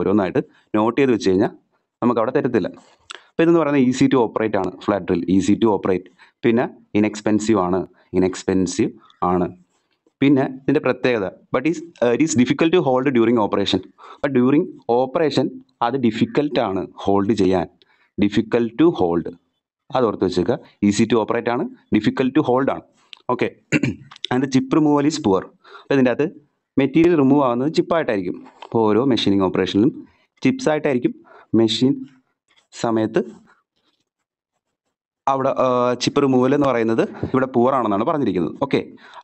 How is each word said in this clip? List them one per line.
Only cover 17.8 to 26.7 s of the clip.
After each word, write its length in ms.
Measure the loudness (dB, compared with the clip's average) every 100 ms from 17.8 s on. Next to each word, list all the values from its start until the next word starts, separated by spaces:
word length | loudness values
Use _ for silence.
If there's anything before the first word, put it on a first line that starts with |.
| _ _ _ -4
difficult 480 | -2 0 0 0 -2 2
to 80 | 2 2
hold. 260 | 0 -2 -4 -12 _ _ _ _ -8 -2
അത് 100 | -2
ഓർത്ത് 180 | 0 -2
വെച്ചേക്കുക, 300 | 0 -2 -2 -6 _ 0
easy 180 | 2 2
to 60 | 2
operate 240 | 0 -2 -2
ആണ്, 100 | -4 -4 -10 _ -2
difficult 360 | 0 -2 0 0
to 40 | 0
hold 180 | 0 0
ആണ്. 100 | -4 -8 _ _ -14 -6
ഓക്കെ, 140 | -4 -4 -8 _ -4 -2
<clears throat> 420 | -6 -12 -16 -6
and 80 | -4 0
the 40 | -2
chip 120 | 0 0
removal 280 | 2 2 0
is 60 | 0 0
poor. 140 | 0 -2 _ _ -14
അപ്പോൾ 120 | -2 2
ഇതിൻ്റെ 160 | 2
അകത്ത് 120 | 0 -4 -6 _ _ _